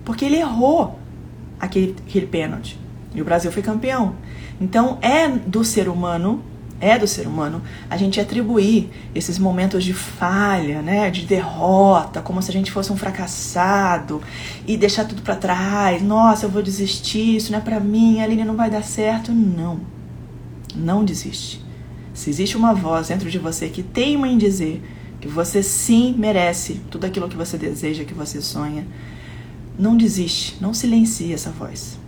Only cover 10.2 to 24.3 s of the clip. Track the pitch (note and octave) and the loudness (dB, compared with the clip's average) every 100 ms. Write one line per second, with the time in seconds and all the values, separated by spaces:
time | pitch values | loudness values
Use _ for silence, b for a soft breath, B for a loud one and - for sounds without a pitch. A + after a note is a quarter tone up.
10.2 | F3 F#3+ G3+ F#3+ D3+ D3 D3+ G3+ G#3 F3 | 0 2 2 2 0 -2 0 2 2 0
11.2 | - F#3+ E3+ E3 E3+ F#3+ G3 F#3 D#3 - | 0 0 0 -2 4 8 8 8 4 -8
12.2 | - F3+ F#3 F#3 F#3+ - G3 G3 G3 F#3 | -6 -4 -2 -2 -2 -2 -2 -2 -4 -6
13.2 | F3+ - - F#3 F3+ G3+ G3 F3 - D3+ | -6 -6 -4 0 2 4 4 2 0 -6
14.2 | B B B B - G#3+ G3+ G#3+ G#3+ G3 | B B B B -2 2 4 2 -2 -4
15.2 | - F#3+ F#3+ F3+ F#3+ G3+ G3+ F3 G3+ G#3+ | -4 -4 0 0 0 2 2 2 2 6
16.2 | A3+ G#3+ G#3 G3 G3 F#3+ G3 - - G#3+ | 6 6 2 0 -2 -2 -2 -2 -4 0
17.2 | A3+ A3 G#3+ G#3 G#3+ A3 G#3 G#3+ A3+ A3 | 2 2 2 -2 -2 0 2 6 6 6
18.2 | A3 A3 A3 A3 A3+ G#3+ G#3 - G#3+ A3+ | 4 2 0 2 2 0 -4 -2 0 0
19.2 | A3+ A#3 G#3 E3+ E3 E3+ F3 - - - | 2 4 4 2 -2 -4 -8 -14 -16 -14
20.2 | - - - - - - E3 G3 G#3 D#3+ | -14 -16 -16 -16 -12 -4 0 2 2 0
21.2 | - - - - B B B B B - | -6 -10 -10 -12 B B B B B -10
22.2 | - D3 G3 A#3 A3+ G3+ E3 E3 E3 F3 | -6 -2 -2 2 4 4 2 -2 0 -4
23.2 | F#3 F3+ D#3+ E3 D#3+ - F3+ - C4 D4 | -2 -4 -4 -4 -6 -6 -6 -2 2 2
24.2 | C4+ | 4